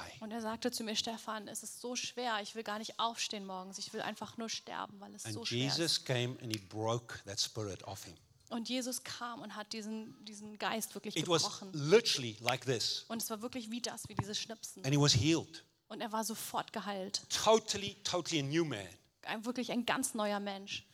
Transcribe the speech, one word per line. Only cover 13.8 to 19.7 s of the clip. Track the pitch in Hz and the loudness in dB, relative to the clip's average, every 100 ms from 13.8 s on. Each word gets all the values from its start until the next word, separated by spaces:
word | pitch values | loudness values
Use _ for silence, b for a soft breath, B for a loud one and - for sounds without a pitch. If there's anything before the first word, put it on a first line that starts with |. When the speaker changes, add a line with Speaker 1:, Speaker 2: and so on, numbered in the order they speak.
Speaker 1:
das, | 226 240 - | -6 -6 -6
wie | |
dieses | 208 196 208 | -4 -2 -4
Schnipsen. | - 220 - - | -6 -10 -12 -4
Speaker 2:
And | 135 | 4
he | 143 | 8
was | 147 | 8
healed. | 127 143 160 104 - - _ - | 8 8 6 4 -8 -18 _ -12
Speaker 1:
Und | 220 | -6
er | 226 | -2
war | 220 | -2
sofort | 220 220 - 233 156 | -2 -4 -4 -4 -2
geheilt. | 220 190 202 185 - - | -4 -4 -4 -4 -4 -2
Speaker 2:
Totally, | - - 226 - 202 196 196 | 4 8 8 8 -2 -2 -4
totally | - 180 165 160 | 0 0 2 2
a | |
new | 139 160 160 | 4 4 2
man. | 107 92 - _ _ | 0 -4 -12 _ _
Speaker 1:
Ein, | - 214 220 | -6 -4 -2
wirklich | 247 233 | -2 0